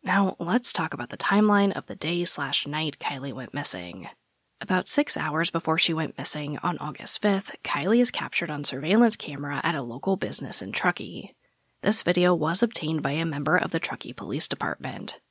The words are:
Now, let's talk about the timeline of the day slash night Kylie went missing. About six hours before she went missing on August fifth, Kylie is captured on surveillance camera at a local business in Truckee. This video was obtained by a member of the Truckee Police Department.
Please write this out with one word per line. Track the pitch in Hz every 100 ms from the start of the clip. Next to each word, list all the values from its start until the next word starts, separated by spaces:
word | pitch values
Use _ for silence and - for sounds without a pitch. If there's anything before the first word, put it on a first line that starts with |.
Now, | 185 190 190 -
let's | 165 214 -
talk | - 160
about | - -
the | -
timeline | - 202 214 202 202
of | - -
the | 104
day | 156 175 175
slash | - 139 135 -
night | 147 156 -
Kylie | - 139 139
went | 117 -
missing. | 143 143 - 87 92 - - _ _ _ _
About | - 185 -
six | - 294 -
hours | 151 151 165
before | 165 165 160
she | -
went | 160 160 -
missing | 135 151 147 147
on | - 170
August | 143 - - -
fifth, | 208 196 - -
Kylie | - - 156 233
is | 247
captured | - 143 - 165
on | 147 147
surveillance | 135 147 208 240 -
camera | - 139 143 143
at | -
a | 160
local | 123 120 - 190
business | - - 90 -
in | 95
Truckee. | - 185 175 95 - - _ _ _ _ _
This | - 214
video | - 180 175 175
was | 156 180
obtained | 233 - 156 160
by | 143
a | 147
member | 165 143 147 165
of | -
the | 175
Truckee | - 123 -
Police | - 80 123 -
Department. | - - - 135 101 - - _